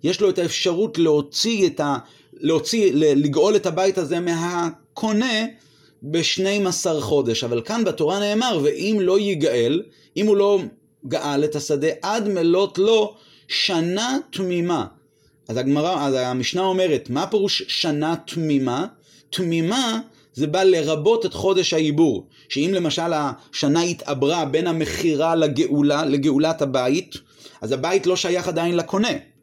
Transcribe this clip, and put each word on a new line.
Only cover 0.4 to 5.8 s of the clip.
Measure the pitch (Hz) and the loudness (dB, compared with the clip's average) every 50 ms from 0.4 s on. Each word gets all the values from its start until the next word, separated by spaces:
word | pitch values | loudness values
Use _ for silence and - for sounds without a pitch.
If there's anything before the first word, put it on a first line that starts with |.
| 175 165 - - - 180 175 170 214 185 151 160 | -2 -2 -2 -2 -2 -2 0 0 -2 -2 0 0
להוציא | 170 160 151 147 143 147 - - - 226 233 208 196 170 | 2 4 4 2 0 -2 -4 -4 -2 -2 0 2 0 0
את | 143 - | 0 -2
ה-, | 151 143 139 123 - - - - _ _ - | -2 -2 -2 -4 -6 -12 -20 -20 _ _ -18
להוציא, | - - 151 165 156 - - 214 233 208 190 123 | -4 -2 0 0 0 0 -2 0 2 2 2 4
ל-, | 143 156 151 143 139 147 | 4 4 4 4 4 2
לגאול | 143 139 151 156 202 214 | 2 2 4 4 4 4
את | 202 202 | 2 2
הבית | 190 165 170 185 196 190 190 | 0 -2 2 0 2 2 0
הזה | 170 139 170 170 | -2 -2 -2 -2
מהקונה | 175 175 170 165 165 175 175 175 170 165 165 - _ _ _ - - 220 214 208 240 262 233 214 226 247 - - _ _ _ _ | -2 -2 -2 -2 -2 -2 -2 -2 -2 -4 -4 -8 _ _ _ -6 -4 0 0 0 0 0 0 -2 -2 -4 -6 -14 _ _ _ _